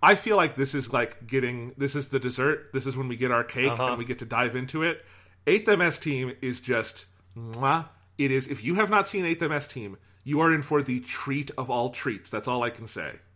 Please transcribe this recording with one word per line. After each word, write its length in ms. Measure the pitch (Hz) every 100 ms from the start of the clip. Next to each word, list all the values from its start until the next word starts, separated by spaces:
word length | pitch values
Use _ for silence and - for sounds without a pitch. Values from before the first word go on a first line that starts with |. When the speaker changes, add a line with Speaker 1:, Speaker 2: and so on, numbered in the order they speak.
Speaker 1:
I 120 | 156
feel 220 | 196 220 208
like 180 | 165
this 200 | 131 135
is, 180 | 143 131
like, 340 | 127 117 - 117
getting, 480 | 131 123 120 120 131
this 200 | 139 139
is 140 | 139
the 100 | 135
dessert. 500 | 123 127 135 151 -
This 140 | 135 127
is 100 | 127
when 120 | 131
we 80 | 120
get 140 | 127
our 100 | 120
cake 300 | 117 127 131
Speaker 2:
Uh-huh. 160 | 117 127
Speaker 1:
and 100 | 123
we 60 |
get 140 | 120 123
to 40 | 117
dive 280 | 117 123
into 280 | 123 131 156
it. 220 | 160 160 - - - _ -
Eighth 220 | 196 220
M 120 | 202
S 180 | 175 -
Team 380 | - 135 127 -
is 200 | 131 123
just, 460 | - 120 110 - - _ _ -
mwah. 520 | 117 113 135 160 160 - _ _
It 120 | 139
is, 160 | 131 131
if 160 | 143
you 120 | 113
have 160 | 180 208
not 180 | 208 196
seen 160 | 202
Eighth 180 | 175 165
M 80 | 165
S 160 | 147 143
Team, 300 | - 104 95 _ _
you 160 | - 147
are 120 | 165
in 80 | 160
for 200 | 139 151
the 180 | 135 127
treat 500 | 123 - - 139 143 -
of 140 | 123
all 180 | 120 123
treats. 380 | 127 - 104 -
That's 160 | 110 107
all 160 | 123
I 80 | 120
can 160 | 117 110
say. 340 | - 78 - _